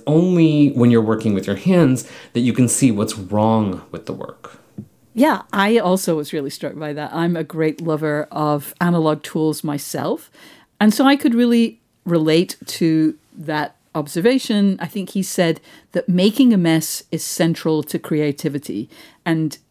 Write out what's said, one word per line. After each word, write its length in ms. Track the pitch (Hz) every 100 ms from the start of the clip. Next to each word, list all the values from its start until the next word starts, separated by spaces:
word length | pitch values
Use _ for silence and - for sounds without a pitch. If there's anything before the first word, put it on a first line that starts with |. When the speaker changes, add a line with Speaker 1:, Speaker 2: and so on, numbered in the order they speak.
| -
Speaker 1:
only 640 | 156 180 175 160 147 143
when 220 | 123 120
you're 100 | 117
working 320 | 110 107 113
with 120 | 98 95
your 120 | 98
hands 500 | 175 180 139 127 - - -
that 80 | 123
you 140 | 123
can 160 | 113 120
see 200 | - 131
what's 280 | 101 110 107
wrong 640 | 92 104 107 110 104 82 -
with 140 | - -
the 80 |
work. 440 | 101 - - - - _ - - _ _
Speaker 2:
Yeah, 280 | 220 294 226 -
I 260 | 208 202 233
also 380 | 185 190 185 160
was 160 | 147
really 180 | 160 139
struck 260 | - 147 147
by 140 | 151
that. 180 | 147 147
I'm 220 | 156 170 165
a 80 |
great 380 | 160 160 160 151
lover 440 | 165 156 156 147 147
of 420 | 156 151 147 - -
analog 440 | 175 175 160 156
tools 380 | - 165 156 151
myself. 720 | 156 143 - 147 151 294 - _ - - _ _
And 140 | 214
so 100 | 208 269
I 120 | 277
could 180 | 302 233
really 460 | 240 233 226 - _ _ -
relate 500 | 170 156 160 185 - - -
to 360 | 165 160 156 - _ -
that 380 | 151 151 147 - _
observation. 840 | 160 147 170 214 262 - 208 202 190
I 60 | 175
think 240 | 208 180
he 120 | 196
said 360 | 185 - 165 160 - - _
that 160 | 180 -
making 460 | 180 202 214 254
a 40 | 202
mess 460 | 170 160 - - -
is 140 | 160 -
central 580 | - 170 156 165 156
to 160 | 147 170
creativity. 880 | - 156 151 143 151 143 - 98 120 - - _ 175
And 320 | 160 156 - _